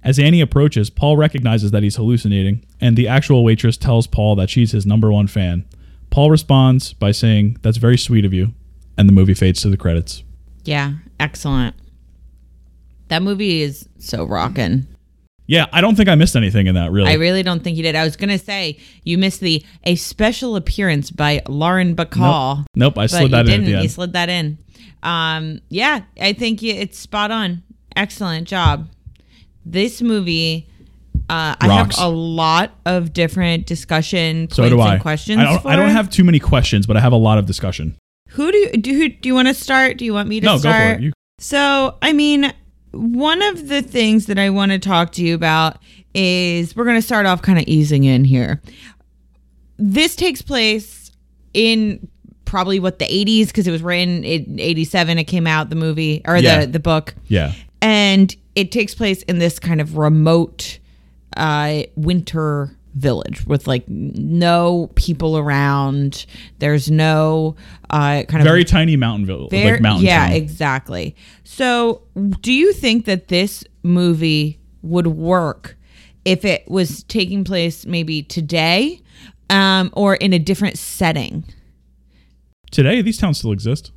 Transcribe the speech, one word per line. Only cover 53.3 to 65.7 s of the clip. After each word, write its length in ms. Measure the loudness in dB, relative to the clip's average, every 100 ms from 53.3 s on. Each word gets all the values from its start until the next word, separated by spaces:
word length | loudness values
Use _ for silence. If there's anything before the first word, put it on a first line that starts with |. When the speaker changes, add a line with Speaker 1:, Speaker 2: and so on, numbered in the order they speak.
| 2 2
Speaker 2:
'cause 140 | 0 -2
it 60 |
was 100 | -4
written 420 | -4 -2 -2 -4
in 360 | -4 -6 -6 -6
eighty-seven, 580 | -4 -2 -2 -2 0 -2
it 60 |
came 240 | -2 -2 -2
out, 220 | -2 -2
the 60 | -4
movie, 460 | -4 -4 -4 -4 0
or 120 | 4
Speaker 1:
Yeah. 240 | 4 4
Speaker 2:
the, 120 | 0
the 60 | -2
book. 360 | 0 -2 -2 -18 -2
Speaker 1:
Yeah. 260 | -2 -2 -6 -14 _
Speaker 2:
And 520 | 0 2 4 4 2 0 _ -4
it 160 | -4
takes 220 | -2 -4
place 300 | -4 -4 -4
in 160 | -4 -2
this 180 | -2 -2
kind 220 | -4 -2
of 160 | -4 -2
remote, 800 | 2 4 4 4 0 -6 -16 -16 _ _ _ _ _ -6
uh, 480 | -4 -2 -2 -4 -6 -6
winter 840 | -2 -2 -2 -4 -4 -4 -6 -12 _
village 520 | -4 -2 -2 -6 -10 -4
with, 180 | -4 -2
like, 180 | -4 -4
n-, 240 | -10 -8 -8
no 760 | -4 0 2 2 2 0 -2
people 440 | -2 -2 -2 -2 -2
around. 880 | -2 0 0